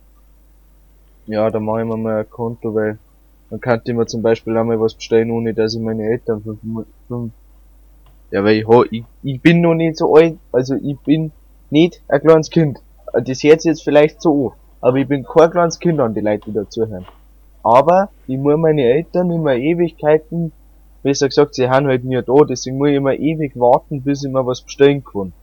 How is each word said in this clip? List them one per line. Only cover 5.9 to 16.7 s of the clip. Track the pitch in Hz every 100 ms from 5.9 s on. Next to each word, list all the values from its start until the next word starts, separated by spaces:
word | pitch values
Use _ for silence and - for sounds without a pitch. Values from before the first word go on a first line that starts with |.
| 113
Eltern | 107 123 - 107
fünf | 107 107
Mo-, | 110 113 107 _ -
fünf, | 123 117 - _ _ _ _ _ _ _ _ _
ja, | 98
weil | 101 110
ich | 107
ha-, | 120 -
ich, | 113 117 _
ich | 139 131
bin | 160 170
noch | 170
nicht | 165 165 160
so | 170 147
alt, | 165 156 _
also | 120 131
ich | 135 139 139
bin | - 160 156 - _ _ _
nicht | 147 170 - -
ein | 143
kleines | 151 160 156
Kind. | - 156 117 _ _ -
Das | - 113 131
hört | 147 160
sich | 165
jetzt | 156
vielleicht | - 143 156 -
so | 170 143 120
an, | - _ _
aber | - 127
ich | 135
bin | 143
kein | 123 165 165
kleines | 175 170 165
Kind | 175 156
an | 120
die | 107
Leute, | 104 104 -
die |
da | 107
zuhören. | 98